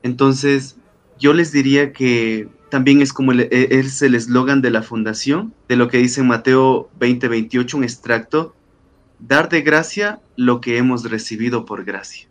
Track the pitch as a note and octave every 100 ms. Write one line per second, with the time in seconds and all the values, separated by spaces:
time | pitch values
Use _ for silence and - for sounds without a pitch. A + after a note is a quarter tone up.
0 | B2 B2 C3+ C3+ C#3+ C#3 C3+ - _ _
1 | _ _ C#3+ D#3+ E3 C#3+ C3+ C#3 C#3+ C#3
2 | B2+ A#2+ A2+ A2 G#2 _ _ C#3 C3 C#3+
3 | C#3 - C3 B2 - B2 B2+ C3 C3+ C3+
4 | C#3+ A#2+ A2+ B2 B2+ C#3 B2+ A2 A2 A2+
5 | A2 G#2+ C3+ D#3+ A3 - _ B2 A#2+ B2
6 | B2 B2 B2+ A2+ C3 C3 C3 B2+ - -
7 | B2 B2 B2 A#2 A2+ B2+ B2 D3 A#2+ A#2+
8 | A#2 A2+ A2+ D3+ E3 _ _ _ _ _
9 | _ _ A#2 C#3 E3 E3 D3 D3+ D#3+ G3+
10 | G#3 G#3+ _ - B2 A#2+ B2 A#2+ B2+ B2
11 | A2+ A2 - A2 A#2+ A#2+ A#2 G2+ F#2+ G2
12 | G2 - _